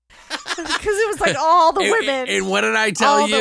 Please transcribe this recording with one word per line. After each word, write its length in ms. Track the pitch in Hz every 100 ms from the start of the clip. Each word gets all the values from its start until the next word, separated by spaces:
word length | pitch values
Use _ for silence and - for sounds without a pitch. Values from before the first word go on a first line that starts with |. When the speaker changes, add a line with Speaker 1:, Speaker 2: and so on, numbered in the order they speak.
| _ - -
Speaker 1:
'Cause 680 | - - 359 320 330 427 403
it 120 | 440
was, 120 | 339
like, 160 | 349 262
all 340 | 320 349 330
the 80 | 370
Speaker 2:
<laughs> 40 |
And, 60 | -
Speaker 1:
women. 380 | 453 277 269 254
Speaker 2:
and 220 | 196 190
what 100 | 196
did 120 | 214
I 160 | 220 214
tell 300 | 196 262 285
Speaker 1:
All 80 | 285
Speaker 2:
you? 60 | 220